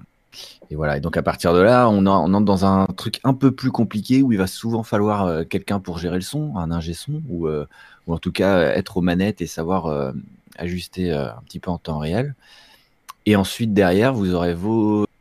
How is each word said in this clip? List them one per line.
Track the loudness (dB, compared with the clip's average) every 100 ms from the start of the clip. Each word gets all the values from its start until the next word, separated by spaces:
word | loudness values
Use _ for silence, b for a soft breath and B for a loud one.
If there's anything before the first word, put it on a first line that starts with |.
| -20 _ _ -20 B B -12
et | -4
voilà. | -2 -2
Et |
donc, | -2 -2
à |
partir | -2 0 2
de | 6
là, | 6 6 6
on | 6 4
en-, | 4 2
on |
entre | 2
dans | 2 2
un | 4 4 2
truc | -2 -8 -4
un | 0
peu | 2 2
plus | 2 -2
compliqué | 0 -2 -2 0 2
où | 4
il | 2
va | 0
souvent | -4 -6 -4
falloir, | -2 0 0 0
euh, | 0 -2
quelqu'un | -2 -4 -4 -4
pour | -4 -6
gérer | -4 -4
le |
son, | -4 -6 -6 -4
un | -4
ingé | -4 -4
son, | -8 -8 -8 -6
ou, | -4 -4
euh, | -4 -6 B B B -6
ou |
en | -6
tout | -4
cas, | 0 2 4
euh, | 4
être | 0 -2 -2
aux |
manettes | 0 2 0 -2
et | -8
savoir, | -6 -4 -2 -2
euh, | -4 -4 -8 -14 -20 _ -10
ajuster, | -8 -8 -10 -6 -4
euh, | -4 -6
un | -10 -16
petit | -12
peu | -8
en | -8
temps | -6 -6
réel. | -4 -4 -4 -8 b b b b b _ -20 -6 0
Et | 2
ensuite, | 2 -2 0
derrière, | 2 4 4 2
vous | 0 0
aurez | 0 0
vos | -2 -2 0 2 2 -2 _